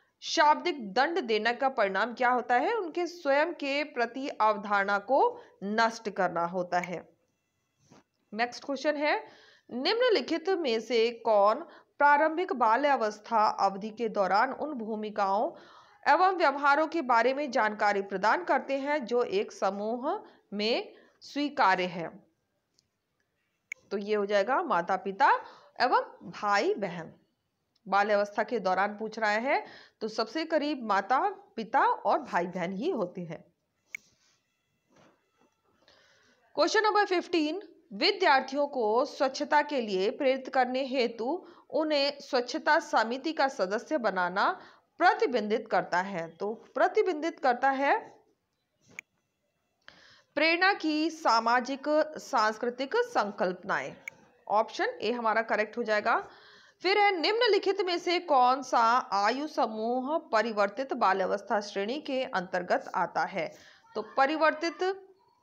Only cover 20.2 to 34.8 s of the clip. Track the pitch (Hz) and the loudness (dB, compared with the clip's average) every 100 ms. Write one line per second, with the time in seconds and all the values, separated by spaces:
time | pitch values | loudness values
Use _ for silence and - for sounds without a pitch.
20.2 | - - - 202 208 285 427 - - _ | -8 -20 -12 -4 -2 -2 -4 -14 -20 _
21.2 | - - 294 190 208 185 180 175 156 - | -12 -6 -4 2 2 2 0 -4 -10 -12
22.2 | _ _ _ _ _ _ _ _ _ _ | _ _ _ _ _ _ _ _ _ _
23.2 | _ _ _ _ - - - 202 202 208 | _ _ _ _ -20 -20 -8 -6 -2 -2
24.2 | 202 208 196 277 349 185 180 190 196 196 | 2 2 2 0 0 0 0 -2 -2 2
25.2 | 302 480 - - - - 247 415 - - | 4 4 -2 -20 -14 -2 2 2 0 -10
26.2 | 202 170 208 202 302 415 190 175 160 - | -18 -6 0 2 2 0 -4 -8 -12 -16
27.2 | _ _ _ _ _ _ - 190 208 202 | _ _ _ _ _ _ -2 0 2 2
28.2 | 208 220 214 233 185 185 202 208 220 220 | 0 -2 -4 -2 0 0 0 -2 -10 -4
29.2 | 214 214 254 349 427 - - - 214 214 | -2 0 0 -2 -2 -16 -20 -10 -8 -4
30.2 | 226 320 320 320 285 294 226 196 196 262 | -4 -4 -2 0 0 -4 0 0 2 0
31.2 | 381 381 - - 226 269 415 466 - 311 | 0 -4 -14 -12 -2 2 2 2 0 0
32.2 | 254 190 180 180 175 190 285 311 180 185 | 0 -2 -2 -4 -6 -4 -4 -2 -4 -6
33.2 | 170 165 _ _ _ _ _ - _ _ | -12 -12 _ _ _ _ _ -20 _ _
34.2 | _ _ _ _ _ _ | _ _ _ _ _ _